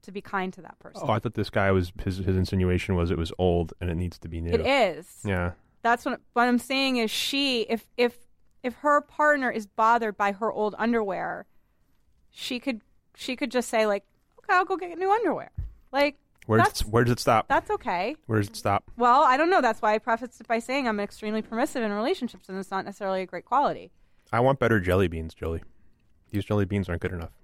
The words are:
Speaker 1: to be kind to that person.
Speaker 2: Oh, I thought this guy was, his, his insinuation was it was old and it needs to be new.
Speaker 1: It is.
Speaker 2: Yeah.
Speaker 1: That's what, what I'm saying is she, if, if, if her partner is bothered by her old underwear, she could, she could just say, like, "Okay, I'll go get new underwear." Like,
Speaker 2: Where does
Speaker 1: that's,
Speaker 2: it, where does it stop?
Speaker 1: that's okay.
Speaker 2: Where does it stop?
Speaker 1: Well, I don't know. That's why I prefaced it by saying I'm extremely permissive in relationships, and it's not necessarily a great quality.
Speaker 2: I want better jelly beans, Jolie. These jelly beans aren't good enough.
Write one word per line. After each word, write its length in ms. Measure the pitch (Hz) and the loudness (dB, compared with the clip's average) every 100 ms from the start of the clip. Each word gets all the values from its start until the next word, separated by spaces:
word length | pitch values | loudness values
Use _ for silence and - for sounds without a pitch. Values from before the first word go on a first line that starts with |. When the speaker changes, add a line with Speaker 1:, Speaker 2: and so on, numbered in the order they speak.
Speaker 1:
to 80 | - | -12
be 100 | 196 | -14
kind 320 | - 196 185 | -6 -4 -4
to 80 | 185 | -8
that 180 | 160 - | -20 -20
person. 220 | - - 160 | -18 -8 -2
Speaker 2:
Oh, 60 | |
I 80 | 110 | -2
thought 140 | 117 | -2
this 160 | 107 101 | -4 -2
guy 220 | - 98 | 0 4
was, 200 | 95 90 - | 4 2 -4
his, 140 | - 92 | -6 -4
his 200 | 92 92 | 0 0
insinuation 580 | 90 98 92 90 - 90 | 2 2 2 2 0 0
was 160 | 85 | 2
it 60 | 85 | 0
was 140 | 82 - | -2 0
old 360 | 90 87 82 - | 2 2 0 -6
and 80 | 90 | -6
it 60 | 85 | -4
needs 220 | 90 - | -4 -8
to 100 | 82 | -12
be 100 | 82 | -8
new. 100 | 82 | -2
Speaker 1:
It 140 | - 82 | 0 0
is. 420 | 277 208 147 175 - 107 | 2 0 -2 -14 -10 -4
Speaker 2:
Yeah. 260 | 98 87 - _ _ | -2 -2 -6 _ _
Speaker 1:
That's 220 | 226 240 - | 0 0 -2
what, 160 | 247 _ | -8 _
what 140 | - 240 | 0 2
I'm 120 | 247 | 2
saying 380 | - 269 269 247 | 0 -2 0 0
is 140 | 220 | -2
she, 500 | - - 277 277 247 | -2 -2 0 0 0
if, 220 | 214 226 - - | -2 -4 -6 -2
if, 200 | 240 - - _ _ _ | -2 -2 -20 _ _ _
if 100 | 254 233 | -10 -4
her 260 | 294 294 | 2 2
partner 500 | 294 - 302 294 254 | 0 0 2 4 0
is 160 | 226 208 | -4 -8
bothered 500 | - 220 240 226 196 | 0 4 4 2 0
by 140 | 202 | -2
her 200 | 196 220 | 0 -2
old 220 | - 214 185 | 0 -2 0
underwear, 680 | 226 240 208 175 170 165 - _ _ _ _ _ _ _ _ | 0 0 -2 -4 -6 -8 -12 _ _ _ _ _ _ _ _
she 280 | - - 247 | -14 -8 -6
could, 220 | 277 226 _ _ _ _ | -4 -6 _ _ _ _
she 200 | - 254 | -8 -6
could 160 | 285 | -2
just 180 | 254 233 | -2 -2
say, 160 | 226 214 | 0 2
like, 180 | 202 _ _ _ _ | 0 _ _ _ _
"Okay, 160 | - 370 | 0 2
I'll 100 | 381 | 2
go 100 | 381 | -4
get 200 | 359 330 | -6 -4
new 140 | 381 | 0
underwear." 400 | 415 415 190 123 - - - _ | 2 2 -2 -6 -10 -12 -12 _
Like, 260 | 269 285 - _ _ - | 0 0 -2 _ _ 2
Speaker 2:
Where 100 | 220 | 4
does 80 | 415 | 4
Speaker 1:
that's, 140 | - | 2
Speaker 2:
it, 60 | 110 | 0
where 160 | 117 120 | 2 2
does 80 | |
it 60 | 123 | 2
stop? 280 | - 113 - | 4 2 4
Speaker 1:
that's 220 | 294 - | 0 0
okay. 460 | 427 247 180 202 302 - | -6 -4 -4 -4 -6 -4
Speaker 2:
Where 140 | 110 | -2
does 100 | 101 | -2
it 60 | - | -4
stop? 360 | 107 98 - - | 0 0 -2 0
Speaker 1:
Well, 240 | 240 254 | 4 6
I 140 | 302 262 | 6 4
don't 120 | 339 | 4
know. 120 | 370 | 4
That's 200 | 254 226 | 2 0
why 120 | 214 | 0
I 60 | 214 | 0
prefaced 420 | 233 226 247 - | 0 -4 -4 -14
it 60 | 226 | -4
by 120 | 226 | -4
saying 280 | 233 262 254 | -2 -2 -2
I'm 120 | 214 | -2
extremely 420 | 202 - 214 220 | -6 -8 -6 -6
permissive 420 | 214 226 294 269 | -6 -4 -4 -2
in 80 | 220 | -4
relationships, 560 | 202 240 370 240 185 - | -2 -2 -2 -6 -10 -12
and 80 | 190 | -10
it's 140 | 196 | -6
not 120 | 196 - | -6 -6
necessarily 360 | 196 196 190 | -8 -4 -4
a 40 | 185 | -6
great 200 | 175 - | -10 -2
quality. 460 | 262 269 131 90 _ _ _ _ | 0 0 -2 -10 _ _ _ _
Speaker 2:
I 60 | 113 | 2
want 180 | 127 135 | 4 4
better 200 | 117 110 | 4 4
jelly 260 | 90 90 92 | 4 4 4
beans, 260 | 82 80 | 0 -8
Jolie. 300 | - 80 82 - _ - _ _ _ _ | -8 -6 -6 -8 _ -20 _ _ _ _
These 120 | 101 - | -6 -2
jelly 200 | 104 98 | 0 0
beans 240 | 101 92 | 0 -2
aren't 120 | 85 | -4
good 120 | 92 | -4
enough. 180 | 90 82 - | -6 -10 -14